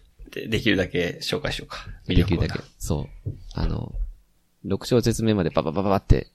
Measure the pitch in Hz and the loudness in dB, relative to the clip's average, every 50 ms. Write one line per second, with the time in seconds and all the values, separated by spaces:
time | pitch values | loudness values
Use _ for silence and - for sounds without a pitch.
0 | - _ _ - - - - - - 107 113 104 - 110 95 95 92 90 - 90 | -20 _ _ -20 -20 -12 -10 -10 -4 -2 -2 0 2 2 2 2 2 0 -2 -2
1 | 87 82 - - - - - - - - - - - - - - - - - - | -2 -2 -4 -6 -4 -4 -4 -2 -2 -4 -6 -6 -8 -10 -12 -14 -12 -14 -16 -10
2 | - - 90 87 85 95 85 78 82 - - - - - _ - - - 80 71 | -6 2 2 4 4 4 2 2 0 0 -4 -6 -10 -14 _ -8 -4 -2 -2 -2
3 | 69 - - - - - - - - - - - - - - 50 50 - - - | -4 -6 -12 -12 -10 -10 -10 -10 -14 -10 -4 -4 -2 -2 -2 -4 -6 -6 -6 -6
4 | - - - - _ _ _ _ _ _ _ _ - - 98 95 - - 127 117 | -6 -6 -8 -12 _ _ _ _ _ _ _ _ -6 -4 -4 -4 0 2 2 4
5 | - 117 107 - 113 110 107 101 82 80 - - 69 78 73 95 95 101 95 98 | 4 2 0 2 2 2 2 2 2 2 2 0 0 0 0 -2 0 2 2 4
6 | - - 76 65 - - | 6 6 4 4 2 -2